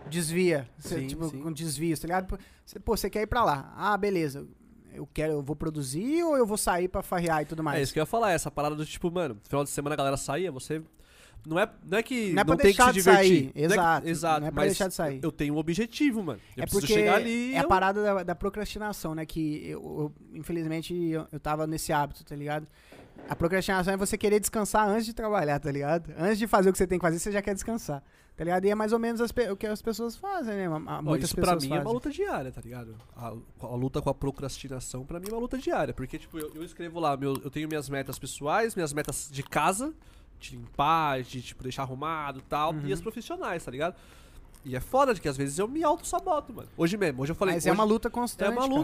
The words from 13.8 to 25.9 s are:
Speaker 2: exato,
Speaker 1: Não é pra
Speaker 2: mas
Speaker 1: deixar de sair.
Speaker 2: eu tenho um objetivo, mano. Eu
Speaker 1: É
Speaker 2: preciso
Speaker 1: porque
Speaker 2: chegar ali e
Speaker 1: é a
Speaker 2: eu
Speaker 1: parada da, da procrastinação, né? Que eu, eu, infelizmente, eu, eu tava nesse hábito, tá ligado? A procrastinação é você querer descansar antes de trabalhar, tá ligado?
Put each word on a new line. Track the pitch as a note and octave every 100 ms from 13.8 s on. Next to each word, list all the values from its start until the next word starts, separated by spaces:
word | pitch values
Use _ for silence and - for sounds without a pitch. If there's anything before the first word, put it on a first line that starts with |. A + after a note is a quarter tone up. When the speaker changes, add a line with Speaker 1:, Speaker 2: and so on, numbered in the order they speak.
| E3+ D#3 D#3+
Speaker 2:
exato, | E3 E3 D3+
Speaker 1:
Não | D3+
é |
pra | D3+
Speaker 2:
mas | F#3+
Speaker 1:
deixar | F#3+ F#3+
de |
sair. | - D#3+ C3+
Speaker 2:
eu | D#3+
tenho | - D3
um | D3
objetivo, | D#3+ E3+ A#3 - D4 A3
mano. | F3 A#2 - -
Eu |
Speaker 1:
É | E3+
Speaker 2:
preciso | G3+
Speaker 1:
porque | C#3+
Speaker 2:
chegar | G#3+ G#3
ali | G3+ A#3 A#3 B3
e |
Speaker 1:
é | C4
a |
Speaker 2:
eu | C4
Speaker 1:
parada | F#3+ F#3 G3+
da, | G#3 G3
da | F3
procrastinação, | E3+ G3+ G#3+ G3+ G#3 G#3 G3 E3
né? | D#3+
Que | D#3 E3 D#3 D3+ D#3+
eu, | D3+
eu, | D#3 D3+ D3+ D3 - E3
infelizmente, | - E3+ D#3+ D#3+ D#3
eu, | F3+ E3+ D#3+ D#3
eu | D3
tava | D3+ D3+ D#3
nesse | D#3 -
hábito, | D#3 C#3+ -
tá | -
ligado? | D3 D3 D3+ D3+ - - - - - -
A | -
procrastinação | E3+ F#3+ F3+ F#3+ F3+
é | F#3+
você | G3+ G#3
querer | G#3+ G#3
descansar | G3 A3+ G3+ G#3+ G#3+
antes | G#3+
de | A3+
trabalhar, | A3+ A3 G#3 D3 C#3+
tá | D3+
ligado? | C#3 C#3+